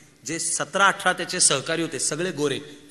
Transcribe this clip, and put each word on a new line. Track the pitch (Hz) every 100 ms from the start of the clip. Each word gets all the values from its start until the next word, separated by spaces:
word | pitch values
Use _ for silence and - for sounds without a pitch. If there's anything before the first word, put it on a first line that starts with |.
| - _ -
जे | 165
सतरा | - - 147 190 196
अठरा | 190 185
त्याचे | 170 170 180
सहकारी | - - - 165
होते | 160 127
सगळे | - 151 185
गोरे, | 147 147 123 - - -